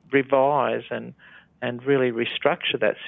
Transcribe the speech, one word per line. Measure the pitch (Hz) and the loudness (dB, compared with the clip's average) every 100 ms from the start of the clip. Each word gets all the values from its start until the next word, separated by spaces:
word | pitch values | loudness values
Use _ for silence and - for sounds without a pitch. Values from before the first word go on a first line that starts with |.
| _ | _
revise | 139 127 135 135 147 117 117 - | 0 2 2 4 2 0 -2 -6
and, | 117 117 - - - - _ | -10 -10 -16 -20 -20 -20 _
and | 123 120 | -8 -4
really | 127 139 127 | 0 2 2
restructure | 117 117 - 143 175 - 120 | 0 -4 -2 0 0 -2 0
that | 107 - | 0 0